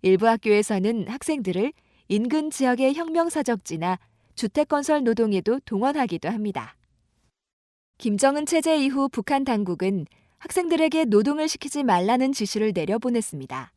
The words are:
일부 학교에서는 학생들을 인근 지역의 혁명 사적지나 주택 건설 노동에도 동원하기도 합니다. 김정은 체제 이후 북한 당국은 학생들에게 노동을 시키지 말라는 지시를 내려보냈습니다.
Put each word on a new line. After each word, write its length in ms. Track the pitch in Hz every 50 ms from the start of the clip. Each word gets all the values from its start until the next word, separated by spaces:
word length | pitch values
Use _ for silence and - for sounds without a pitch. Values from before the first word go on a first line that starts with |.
| -
일부 260 | 190 190 185 208 226
학교에서는 800 | 226 214 - 220 208 208 208 - 220 190 185 208 233 226 180 185
학생들을 640 | 226 277 - - 311 285 220 185 175 180 202 277 320 _ _ _ _ _ _ _
인근 420 | 190 214 226 247 254 311 302 311
지역의 440 | 294 - 269 254 247 240 269 262 285
혁명 360 | 311 339 330 320 339 330 339
사적지나 680 | 330 320 269 - 233 202 _ - 165 160 160 180 185 175 _ _ _ _ _ _ _
주택 340 | - - 214 _ 294 294 -
건설 340 | - 294 277 - 311 294 269
노동에도 560 | 233 226 220 233 220 202 190 175 - 233 277
동원하기도 680 | _ - 233 196 220 269 285 302 262 - 175 165 - 151
합니다. 480 | 220 220 214 208 190 - 110 110 - _ _ _ _ _ _ _ _ _ _ _ _ _ _ _ _ _ _ _ _ _ _ _ _
김정은 480 | _ - 226 202 196 269 269 277 294 302
체제 320 | 285 339 320 - 330 320
이후 320 | 311 269 277 262 277 277 277
북한 360 | - - 208 - 294 277 277
당국은 600 | 262 240 208 208 180 175 - 180 190 196 190 151 - _ _ _ _ _ _
학생들에게 680 | - - - 381 359 339 330 320 320 311 311 320 320
노동을 420 | 240 208 - - 277 294 302 311 311
시키지 340 | - - - 294 - 294 285
말라는 500 | 240 196 175 180 202 240 247 262 269 277
지시를 380 | - 220 196 - 214 214 214 196
내려보냈습니다. 1000 | 180 156 170 202 233 - 254 240 233 220 - - 147 131 131 131 131 127 - _